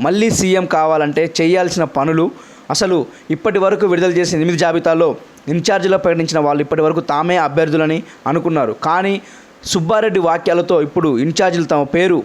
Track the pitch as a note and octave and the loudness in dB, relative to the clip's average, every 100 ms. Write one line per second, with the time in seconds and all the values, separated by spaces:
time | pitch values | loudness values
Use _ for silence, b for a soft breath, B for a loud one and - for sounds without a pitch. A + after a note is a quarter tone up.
0 | C3+ G3 A3 - F#3 F#3 F3 E3 D#3 D#3 | -2 2 0 0 0 0 0 0 2 2
1 | D3 D3 D#3+ E3 E3 F#3 F3+ F3 D3+ C#3+ | 0 0 -2 0 0 2 0 -2 -2 -2
2 | C#3+ D#3+ E3+ - B B B D3 F#3+ F3 | 0 0 0 -4 B B B -2 0 0
3 | B2 B B D#3 A3 G3 F#3+ G3+ G3 F3 | -2 B B -4 -2 0 0 2 0 2
4 | F#3 F3 F3 E3 E3 E3+ F3 E3 E3+ E3 | 0 0 0 0 0 0 0 0 0 2
5 | E3 A#2 - - - E3+ D#3+ G3 F#3 F#3+ | 2 -2 -10 -14 -6 -4 0 0 2 0
6 | F#3 E3+ D#3+ D#3+ D3 D3 C#3+ D#3+ D#3 C3 | 0 0 -2 0 0 0 0 0 0 0
7 | B2 D3 E3+ F3+ D3+ C#3+ D#3+ D#3 D#3 D#3+ | -2 -2 0 0 0 0 0 2 0 -2
8 | - B - D#3+ E3+ D#3+ A#2 - D#3 F3 | -6 B -4 -2 0 0 -2 -2 -2 0
9 | F#3+ G3 - B B B - G3 D#3+ G#3+ | 0 -4 -8 B B B -4 -2 0 0
10 | A3 F#3+ E3+ E3 - E3+ E3+ F3 D3+ F3 | 2 2 0 0 0 0 2 2 0 0
11 | D#3+ A#2+ C#3+ E3 F#3+ E3+ D#3 D3+ C#3 E3 | 0 0 0 0 0 0 0 0 0 0
12 | F#3 E3 | 2 0